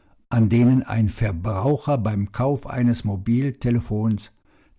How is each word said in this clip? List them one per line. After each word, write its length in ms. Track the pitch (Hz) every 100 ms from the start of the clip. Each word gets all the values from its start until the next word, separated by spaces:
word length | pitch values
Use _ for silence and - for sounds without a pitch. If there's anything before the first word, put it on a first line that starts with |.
| _ _ -
an 180 | 120 107
denen 340 | 117 123 131
ein 280 | - 113 107
Verbraucher 880 | - 101 85 95 98 123 143 - 139
beim 340 | 104 101 101
Kauf 340 | - 131 135 -
eines 380 | 123 120 117
Mobiltelefons 1300 | 104 98 101 120 139 - 123 120 - 107 113 104 - _ _ _ _